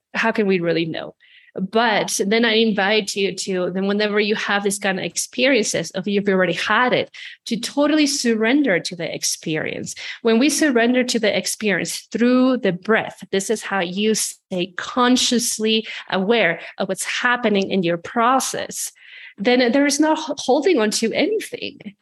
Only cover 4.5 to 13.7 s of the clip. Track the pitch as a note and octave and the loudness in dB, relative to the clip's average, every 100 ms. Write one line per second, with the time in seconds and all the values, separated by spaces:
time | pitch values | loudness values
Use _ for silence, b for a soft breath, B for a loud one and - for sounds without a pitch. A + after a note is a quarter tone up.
4.5 | G3+ G3+ G3 G3+ F#3+ F3+ - - - B3+ | -2 0 -2 -2 -2 -4 -6 -6 0 2
5.5 | B3+ G#3 D#3 D#3+ F#3+ G3 G3+ G3+ F#3 F3+ | 2 0 -2 -4 -6 -2 0 2 2 2
6.5 | E3+ - G#3+ B3 E3 - B B B - | 0 0 2 2 0 -2 B B B -8
7.5 | A#3 - - D4 D#4 C#4+ - A#3+ A3 A3 | -6 -4 0 2 2 2 0 0 2 2
8.5 | C#4 C4+ E3+ D#3+ E3+ D#3+ D#3+ - - - | 2 2 0 -2 -6 -8 -6 -6 -4 -4
9.5 | D#3 - - - - B B A#3 A3+ D4 | -4 -4 -6 -10 -12 B B 2 4 4
10.5 | C#4+ D#4 A#3 A#3 B3 B3 A#3+ B3 - G#3 | 4 2 4 4 2 0 0 0 0 -2
11.5 | - G#3+ F3 - - - G#3 A#3+ B3+ B3+ | -4 -2 -2 -4 -8 -8 0 4 4 4
12.5 | B3+ G3 F3+ - G#3+ - - - G3 F#3+ | 2 0 -2 0 0 0 -10 -4 -4 -2
13.5 | G#3+ - | -4 -4